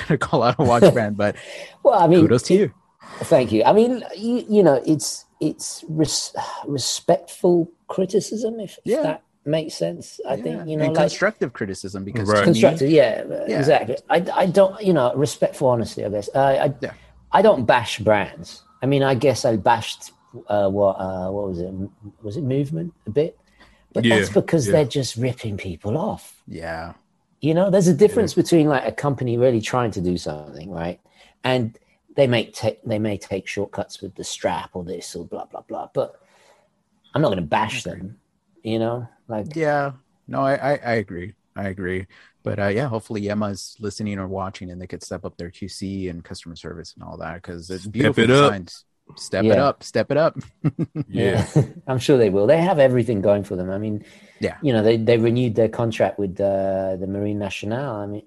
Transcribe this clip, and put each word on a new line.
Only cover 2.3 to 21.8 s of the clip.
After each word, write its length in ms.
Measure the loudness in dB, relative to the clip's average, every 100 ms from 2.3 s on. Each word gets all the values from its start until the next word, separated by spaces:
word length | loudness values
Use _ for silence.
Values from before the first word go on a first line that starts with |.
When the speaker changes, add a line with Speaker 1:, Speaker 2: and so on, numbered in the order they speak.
| 4
Speaker 1:
to 100 | 4
Speaker 2:
it, 60 | 2
Speaker 1:
you. 140 | 2 -4 _ _ -18 -12
Speaker 2:
thank 280 | 2 4 4
you. 120 | 4
I 100 | 6
mean, 300 | 6 4 2 -6 -8
you, 280 | -4 -2 2
you 140 | 6
know, 180 | 6 6 4
it's, 400 | 0 0 -10 -14 -6
it's 420 | -4 -4 -10 -12 -6
res-, 440 | -2 0 -2 -6 -8 -8 -8 -6
respectful 1040 | -6 -4 -4 0 0 -2 -2 2 2 0 -6 -10
criticism, 720 | -4 -2 -2 -2 -4 -6 -8
if, 160 | -12 -10
if 120 | -4
Speaker 1:
Yeah. 120 | -2
Speaker 2:
that 200 | -2 -4 _ _ -4
makes 280 | -4 -4
sense. 480 | -6 -6 -6 -12 -12 -6
I 100 | -6
Speaker 1:
Yeah. 80 |
Speaker 2:
think, 260 | -6 -8 -6
you 80 | -2
know, 80 | 0
Speaker 1:
And 100 | 2
Speaker 2:
like 80 |
Speaker 1:
constructive 480 | 0 0 -2 -2 -6
criticism, 540 | -6 -8 -8 -10 -10 -8
because 240 | -4 2
Speaker 3:
Right. 60 | 4
Speaker 1:
to 60 |
me 40 | 6
Speaker 2:
Constructive, 440 | 6 4 4 4
yeah, 360 | 6 4 2 -6
Speaker 1:
Yeah. 320 | -6 -4 0
Speaker 2:
exactly. 380 | 4 2 2 -6 -2
I, 160 | 0 0
I 120 | 0 2
don't, 360 | 4 4 2
you 120 | 2
know, 200 | 2 2 2
respectful 520 | -2 0 -2 0 2
honesty, 380 | 2 -2 -4 -4
I 40 |
guess. 200 | -4 -4
I, 240 | 0 2 2
I, 160 | 0 -2
Speaker 1:
Yeah. 140 | -8 -12 -20 _ -2 4
Speaker 2:
I 60 |
don't 240 | 4 4 4
bash 340 | 2 2 -2
brands. 640 | 2 2 0 -8 -18 -20 _ _
I 40 | 0
mean, 160 | 2
I 120 | 2 2
guess 280 | 2 2
I 140 | 0 2
bashed, 540 | 2 2 0 -12 -16 _ _ -16 -4
uh, 220 | 0 0
what, 240 | 2 2
uh, 360 | 2 -4 -6 -6
what 160 | -6 -6
was 100 | -6
it? 80 | -8
M-, 240 | -8